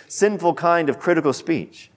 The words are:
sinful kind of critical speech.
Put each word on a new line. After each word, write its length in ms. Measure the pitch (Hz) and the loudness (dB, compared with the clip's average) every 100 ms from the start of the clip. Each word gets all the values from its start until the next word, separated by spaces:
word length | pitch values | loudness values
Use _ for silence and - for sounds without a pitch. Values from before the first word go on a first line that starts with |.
| - | -16
sinful 460 | - 202 202 170 | -2 0 2 0
kind 360 | 156 170 170 156 | 0 2 2 0
of 80 | 123 | -2
critical 360 | - 165 151 | 0 2 0
speech. 580 | 127 - 156 80 - - | -2 -4 -4 -6 -14 -20